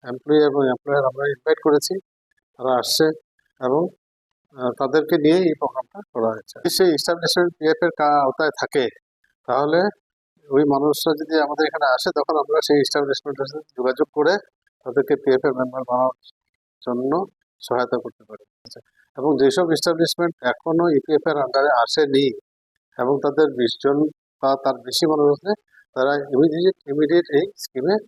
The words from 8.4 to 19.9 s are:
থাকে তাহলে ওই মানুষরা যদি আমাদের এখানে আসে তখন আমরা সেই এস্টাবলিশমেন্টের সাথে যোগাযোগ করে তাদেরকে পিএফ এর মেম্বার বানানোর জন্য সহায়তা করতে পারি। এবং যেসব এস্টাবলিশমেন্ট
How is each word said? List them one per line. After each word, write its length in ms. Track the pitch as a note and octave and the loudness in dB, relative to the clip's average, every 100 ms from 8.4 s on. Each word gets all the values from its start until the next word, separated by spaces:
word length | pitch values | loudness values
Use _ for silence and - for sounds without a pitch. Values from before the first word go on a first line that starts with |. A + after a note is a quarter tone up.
| D#3 - | -4 -2
থাকে 240 | - D3 A#2 - _ _ _ _ - | -4 -2 -2 -6 _ _ _ _ -4
তাহলে 340 | B2+ D3 E3 G3+ - _ _ _ _ D3 | -2 2 2 0 -4 _ _ _ _ 0
ওই 140 | C#3 | 2
মানুষরা 480 | D3 C#3 D3 C#3+ E3 | 4 2 0 0 -2
যদি 220 | D3+ D#3 D#3+ | -2 0 0
আমাদের 220 | C#3+ D3 D#3 | 0 -2 -2
এখানে 200 | D#3+ C#3+ | 0 0
আসে 240 | B2+ F#3+ D3+ | 0 0 -4
তখন 200 | C#3 D#3 | -2 -2
আমরা 220 | C#3+ D3+ | 0 0
সেই 180 | - D3 | 2 2
এস্টাবলিশমেন্টের 680 | C3+ D3+ C#3 C3+ D3 C3+ C3+ | 2 -2 -2 -4 -6 -8 -8
সাথে 180 | D3+ - - | -10 -14 -4
যোগাযোগ 300 | B2+ B2+ D3+ | -2 0 -2
করে 200 | D3+ D3+ G3+ - _ _ _ C3 | 0 0 0 -4 _ _ _ -4
তাদেরকে 280 | B2 C3+ C#3 | -4 0 0
পিএফ 280 | C#3+ C3 D3+ | 2 2 0
এর 80 | |
মেম্বার 300 | B2+ B2+ B2+ B2+ | -2 -6 -6 -4
বানানোর 300 | B2 C3 - - _ _ _ _ _ | 0 0 -4 -20 _ _ _ _ _
জন্য 300 | - B2 C3+ D#3+ F#3+ _ _ _ | -8 -4 -2 -2 -4 _ _ _
সহায়তা 360 | - B2 A#2+ A#2+ | -4 -2 -2 -4
করতে 260 | A#2 _ | -8 _
পারি। 200 | _ G#2+ _ _ - - _ _ _ - | _ -20 _ _ -20 -20 _ _ _ -6
এবং 120 | C#3 C3+ | -2 2
যেসব 280 | G3+ F#3+ E3+ | 2 2 0
এস্টাবলিশমেন্ট 600 | D#3 - | 0 0